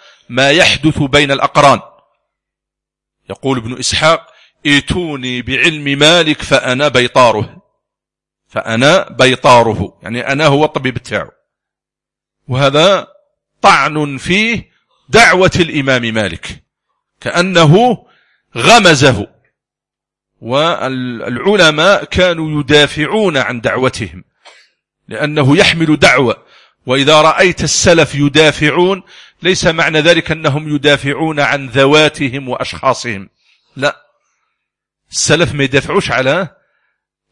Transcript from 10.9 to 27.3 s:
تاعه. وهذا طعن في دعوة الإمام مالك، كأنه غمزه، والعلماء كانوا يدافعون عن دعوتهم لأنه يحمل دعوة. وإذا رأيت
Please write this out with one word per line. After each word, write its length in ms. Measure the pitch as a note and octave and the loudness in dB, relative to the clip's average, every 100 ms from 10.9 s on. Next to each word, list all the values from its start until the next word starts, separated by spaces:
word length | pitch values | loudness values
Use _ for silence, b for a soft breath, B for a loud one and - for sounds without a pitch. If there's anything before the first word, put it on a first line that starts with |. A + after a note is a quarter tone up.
| A#2 | -6
تاعه. 320 | - G#2 D2 _ _ _ _ _ _ _ _ _ _ _ - | -8 -8 -8 _ _ _ _ _ _ _ _ _ _ _ -6
وهذا 600 | C3 C#3 D3 F3+ F#3+ - _ _ _ _ _ | 0 2 2 2 2 -4 _ _ _ _ _
طعن 540 | G3+ E3 C#3 D3+ D3 C3+ | 4 4 2 -2 -4 -6
في 480 | - F#3+ A3 - - _ _ _ - | -2 0 0 -4 -8 _ _ _ 0
دعوة 420 | E3 G#3 F3+ F#3 F#3+ | 2 4 4 2 2
الإمام 460 | E3 D3 C3+ B2+ | -2 -2 0 0
مالك، 640 | A#2 A2 G2 E2 - - _ _ _ _ _ _ | -2 -4 -4 -6 -14 -18 _ _ _ _ _ _
كأنه 840 | A#2+ E3+ F#3 F3 D#3 F3+ B3 G#3 _ _ _ _ _ A#2 | -6 -4 0 2 4 4 4 0 _ _ _ _ _ -2
غمزه، 720 | A#2 A#3 F#3+ D3 C#3 G2+ G2+ _ _ _ _ _ _ _ _ _ _ _ | 4 4 6 4 2 2 -6 _ _ _ _ _ _ _ _ _ _ _
والعلماء 1600 | A2+ C3+ D#3+ E3 B2+ C3 B2+ A#2 - B2 E3 G#3 D#3+ D3+ F3 G3 | -4 -2 0 -2 -6 -6 -8 -8 -8 -4 0 2 2 2 2 0
كانوا 560 | D3 F3+ F3+ E3 D#3 D3+ | -2 -2 0 -2 -4 -4
يدافعون 760 | C#3 D3 C#3+ C#3+ D3 G#3+ G3+ C#3+ | 2 2 2 -2 -4 -2 0 -2
عن 240 | G#2+ A#2+ | -4 -4
دعوتهم 640 | A2 G#2 C3 - G#2 F2+ - b b b b b _ _ - | -4 -2 -2 -4 -10 -14 -20 b b b b b _ _ -14
لأنه 480 | A2 D3 D3+ C3+ D#3+ | -8 -4 0 2 4
يحمل 400 | G3 E3 D#3+ D3+ | 2 0 0 2
دعوة. 480 | F3 C3 B2 - b b b b - | 2 2 0 -4 b b b b -4
وإذا 340 | C3 C3+ D#3 | 0 2 4
رأيت 440 | D#3 | 4